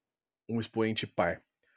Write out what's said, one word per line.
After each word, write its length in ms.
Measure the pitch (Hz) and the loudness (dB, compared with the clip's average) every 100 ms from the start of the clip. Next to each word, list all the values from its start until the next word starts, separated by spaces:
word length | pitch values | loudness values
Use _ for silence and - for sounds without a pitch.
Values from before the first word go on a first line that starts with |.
| _ _ _ _ - | _ _ _ _ -6
um 120 | 113 | -4
expoente 460 | 110 110 110 107 - | -2 0 0 0 -2
par, 360 | - 87 80 _ _ _ | 0 0 0 _ _ _